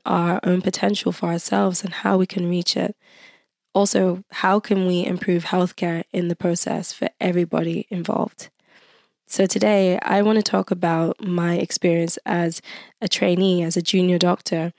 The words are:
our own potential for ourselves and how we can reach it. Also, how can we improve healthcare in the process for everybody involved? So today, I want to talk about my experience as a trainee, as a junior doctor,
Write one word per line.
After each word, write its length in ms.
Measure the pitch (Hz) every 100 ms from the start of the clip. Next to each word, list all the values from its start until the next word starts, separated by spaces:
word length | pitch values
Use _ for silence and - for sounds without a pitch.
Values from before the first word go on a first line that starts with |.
| -
our 320 | 180 170 175
own 180 | - 180
potential 480 | 185 - 196 208 -
for 160 | 175 175
ourselves 560 | 170 - 196 196 175
and 100 | 185
how 240 | - 196 190
we 100 | 185
can 220 | - 175
reach 280 | 180 175 -
it. 200 | 190 - _ - - _ _ _ _
Also, 480 | 190 202 196 190 180 -
how 300 | - 190 202
can 260 | - 196 185
we 180 | 180
improve 420 | - 180 - 175 165
healthcare 580 | 185 180 - 175 165 -
in 160 | 185 175
the 80 | 170
process 560 | 180 170 - 160 175
for 180 | - - -
everybody 640 | 185 175 170 165 165 165 -
involved? 600 | 180 170 208 180 - - _ _ _ _ _ _ _ -
So 200 | - 190
today, 520 | 202 214 202 190 180
I 180 | - 196
want 160 | 208 220
to 60 |
talk 280 | 208 190 202
about 500 | 180 175 165 165 -
my 340 | 202 175 170
experience 640 | 170 - - 180 170 165 - -
as 340 | 175 170 165 - - - _
a 80 | 208
trainee, 540 | - - 175 190 180
as 160 | 170 175
a 40 |
junior 360 | 165 190 180 175
doctor, 560 | 175 - - 170 165